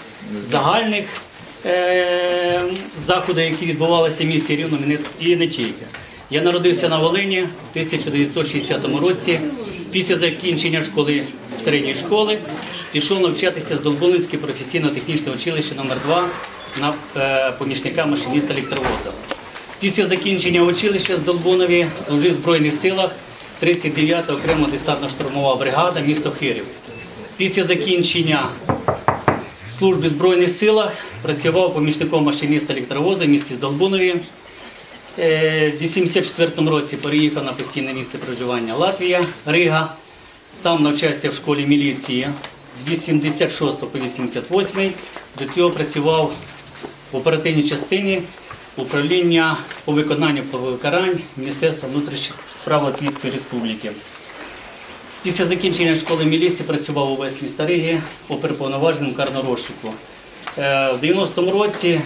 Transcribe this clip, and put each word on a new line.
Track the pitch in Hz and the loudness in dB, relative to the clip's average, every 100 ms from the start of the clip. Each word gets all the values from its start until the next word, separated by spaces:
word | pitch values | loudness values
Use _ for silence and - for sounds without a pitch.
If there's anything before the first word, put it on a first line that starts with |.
| - - - 104 | -16 -14 -10 -8
загальних, | 117 143 139 208 226 208 202 - - - - - 185 | -2 0 2 2 2 -2 -4 -10 -14 -18 -18 -8 -2
е, | 180 180 180 180 175 180 175 175 175 180 185 - 160 147 | 2 4 2 2 2 0 0 2 0 0 -2 -8 -6 0
заходах, | 180 180 165 | 2 2 0
які | 165 160 170 | 0 0 -2
відбувалися | 147 165 170 165 156 | 0 4 4 4 2
в | 160 | 0
місті | 160 - 147 | 0 2 0
Рівному, | 160 147 | 0 0
і | 139 | 0
не, | 151 151 - 165 | 0 -2 -2 2
і | 175 | 4
не | 165 | 2
тільки. | - 113 - - - - - - | 0 -4 -6 -12 -14 -16 -16 -4
Я | 143 | 0
народився | 170 175 175 - 170 | 2 4 4 4 2
на | 160 | 4
Волині | 165 185 196 185 | 4 2 0 0
в | 180 - - | -2 -6 -10
тисяча | 160 160 160 - | -6 -2 -2 0
дев'ятсот | 143 143 170 147 | 2 2 0 0
шістдесятому | 147 - 131 135 147 | 0 -2 -2 0 2
році. | 170 185 - 156 294 254 208 180 165 | 2 2 2 0 0 -6 -8 -8 -4
Після | 190 180 170 | -2 2 2
закінчення | 170 156 180 160 170 160 | 2 0 -2 0 0 0
школи, | 151 156 143 147 - - - - | 0 0 2 2 -2 -8 -12 -6
середньої | 160 143 143 | 2 2 2
школи | 135 170 208 214 214 - - - - - | -2 0 2 2 0 -4 -8 -8 -10 -4
пішов | 147 151 190 | -2 2 2
навчатися | 175 - 185 - - 143 | 2 2 0 0 -2 0
з | |
Долбунинське | 151 143 175 180 - 147 | 0 2 4 4 2 -4
професійно-технічне | 151 127 127 170 151 147 - 151 - | -4 -6 -4 0 0 0 -2 -2 -2
училище | 127 170 156 147 | -4 -2 -2 -2
номер | 139 135 127 139 | -4 -4 -2 0
два | 170 180 - - - - 135 | 2 2 -2 -8 -10 -12 -4
на, | 147 147 - 147 | -2 -4 -6 -2
е, | 135 135 131 | 0 2 0
помічника | 127 139 139 139 - 156 | 0 -4 -2 -2 0 2
машиніста | 147 - 147 147 | 0 0 0 0
електровоза. | 135 131 135 127 - - - - - - - - - | -2 -2 -2 -2 -2 -6 -8 -8 -10 -10 -16 -16 -4
Після | 196 196 190 | 0 2 2
закінчення | 185 196 185 180 175 | 2 2 2 4 4
училища | 175 175 214 196 - 180 | 4 4 2 2 2 0
з | |
Долбунові | 151 175 170 185 180 175 165 - - | 2 2 4 4 6 4 2 -2 0
служив | 147 175 | 2 4
в | |
Збройних | 156 165 165 151 | 2 2 4 4
силах, | 147 185 190 180 - - - - - | 2 0 2 0 -2 -14 -16 -16 -2
тридцять | 165 175 156 | 2 2 0
дев'ята | 151 156 170 165 | 2 2 2 0
окрема | 143 160 156 147 | -2 0 2 2
десантно-штурмова | 135 - 143 139 - 143 139 139 127 | 0 0 -2 -2 -4 -4 0 2 2
бригада, | 131 135 175 160 | 2 2 2 2
місто | 143 151 143 | 0 0 0
Хирів. | 131 135 113 98 - - - - - - - | -2 -4 -4 -6 -12 -14 -14 -14 -14 -12 -2
Після | 190 196 | 0 2
закінчення | 170 175 143 180 175 175 160 151 123 - - - - - - 123 - - - - - | 2 2 2 2 2 2 2 2 0 -4 -4 -4 -2 -4 0 0 0 -2 -2 -14 -10
служби | - 190 175 160 | 0 2 4 2
в | |
Збройних | 147 180 180 180 | 4 4 4 4
силах | 180 214 214 202 - - - | 4 4 4 2 -2 -10 -8
працював | 156 143 165 170 180 | -4 0 2 4 4
помічником | 156 151 151 151 160 | 2 2 2 2 2
машиніста | 147 143 147 151 - | 2 2 2 2 0
електровоза | 131 123 135 170 185 | -4 -4 0 0 2
в | 151 | 4
місті | 143 - | 4 2
Здолбунові. | 123 135 143 190 190 185 175 170 - - - - - - - - - | -4 -2 2 2 4 2 0 -4 -16 -20 -18 -18 -18 -18 -20 -14 -2
Е, | 165 156 156 160 151 | 2 4 4 4 2
в | 147 | 2
вісімдесят | 160 185 175 190 | 0 2 4 2
четвертому | - - 165 160 156 | 0 2 0 2 2
році | 151 147 135 | 2 0 -4
переїхав | 143 151 151 147 | 0 4 4 2
на | 135 | -4
постійне | 127 127 143 131 | -4 -6 -4 -4
місце | 131 127 123 | -6 -6 -8
проживання | 127 117 123 123 113 | -8 -6 -2 -2 -2
Латвія, | 120 185 190 180 180 170 - 151 | 0 0 0 0 2 0 -4 0
Рига. | 170 170 156 156 - - - - - - - | 2 4 2 0 -6 -18 -20 -20 -20 -20 -4
Там | 170 165 | 0 4
навчався | 147 143 156 143 143 | 4 4 0 0 -2
в | |
школі | - - 143 139 | -2 0 0 4
міліції | 143 143 131 - 127 139 143 - - - 123 | 4 2 0 -2 -2 -2 -6 -10 -16 -16 -10
з | 135 | -4
вісімдесят | 165 - 151 151 147 160 | -2 2 2 2 0 0
шостого | - 147 143 127 | 0 -2 -2 -6
по | 139 | -6
вісімдесят | 127 127 123 127 - | -6 -4 -4 -4 0
восьмий. | 185 196 190 190 180 - - - - | 0 2 0 -2 -2 -10 -14 -14 -8
До | 143 | -4
цього | 180 175 | 2 2
працював | 165 147 151 147 160 147 - - - - - - - - | 2 -2 0 2 4 2 -2 -12 -16 -16 -14 -14 -14 -8
в | 131 | -4
оперативній | 147 156 165 156 | 0 2 2 2
частині | 147 147 - 190 196 190 175 - - - - - | 2 0 -2 0 0 -2 -4 -12 -16 -16 -14 -8
управління | 131 143 147 180 175 165 160 151 - - | -4 0 2 4 4 4 4 0 -6 -8
по | - | -2
виконанню | 147 151 151 151 143 | 0 2 2 2 0
покарань | 123 127 127 127 143 170 185 175 - - | -2 -4 -4 -2 0 2 2 0 -4 -8
Міністерства | 135 139 160 147 131 | -6 0 0 0 -4
внутрішніх | 143 147 135 - - - | -2 -2 -4 -6 -8 -10
справ | - - 151 | -8 0 0
Латвійської | 139 131 143 - 131 | 0 -2 -4 -4 -4
Республіки. | 135 - 123 113 110 110 101 - - - - - - - - - - - - | -6 -6 -4 -4 -4 -8 -10 -14 -16 -16 -16 -16 -16 -16 -16 -16 -18 -16 -8
Після | 185 175 | -2 0
закінчення | 175 175 185 165 165 160 | 2 2 0 2 2 2
школи | - 160 | 0 0
міліції | 156 160 175 175 - | 2 4 2 0 -2
працював | 147 - 143 135 | -4 -2 -2 0
у | 135 | 0
В | |
С | 135 135 | -4 -6
міста | 143 - 156 | -8 -4 0
Риги | 175 160 165 - - - | 0 0 -2 -4 -10 -8
оперуповноваженим | 147 160 147 139 135 160 147 139 | -4 -4 -2 -4 0 2 2 -2
карного | 120 135 135 135 | -2 -2 -2 -2
розшуку. | 117 - - 110 110 - - - - - - | -2 -4 -10 -10 -12 -14 -20 -20 -16 -12 -4
Е, | 139 135 135 | 0 2 2
в | 123 | 2
дев'яностому | 151 190 190 - 180 | 2 2 2 2 2
році, | 196 208 196 175 165 | 4 2 2 2 2